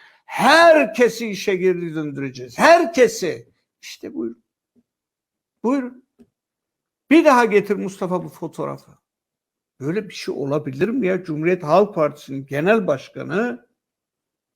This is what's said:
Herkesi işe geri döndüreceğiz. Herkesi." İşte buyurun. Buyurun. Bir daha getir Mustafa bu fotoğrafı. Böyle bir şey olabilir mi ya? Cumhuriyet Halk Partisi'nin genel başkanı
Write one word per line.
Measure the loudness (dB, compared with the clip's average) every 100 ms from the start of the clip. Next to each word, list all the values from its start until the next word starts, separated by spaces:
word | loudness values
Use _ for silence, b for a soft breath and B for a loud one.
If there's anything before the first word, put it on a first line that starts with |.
| b b _
Herkesi | 0 4 6 6 6 2 2 0 0 -8
işe | -6 -4 0
geri | 0 -2 -4 -6
döndüreceğiz. | -8 -8 -10 -10 -14 0
Herkesi." | 4 6 4 2 2 2 -6 -8 -14 _ _ _
İşte | -20 -16 -14
buyurun. | -10 -10 -10 _ _ _ _ _ _ _ _ _ _ _ _
Buyurun. | -2 -2 -4 -14 _ _ _ _ _ _ _ _ _ _ _
Bir | 4 6
daha | 4 4
getir | 2 0 -4
Mustafa | -6 -8 -6 -6
bu | -6
fotoğrafı. | -12 -14 -10 -10 -10 _ _ _ _ _ _ _ _ _ _
Böyle | -6 -6 -8
bir |
şey | -12 -10 -8
olabilir | -4 -4 -6 -4 -4
mi | -2 -2
ya? | -4
Cumhuriyet | -6 -4 -2 -2
Halk | 2 2 2 0
Partisi'nin | -2 -2 -12 -12 -8
genel | -4 0 0 0
başkanı | -4 -6 -14 -8 -4 -4 -8 _ _ _ _ _ _ _ _ _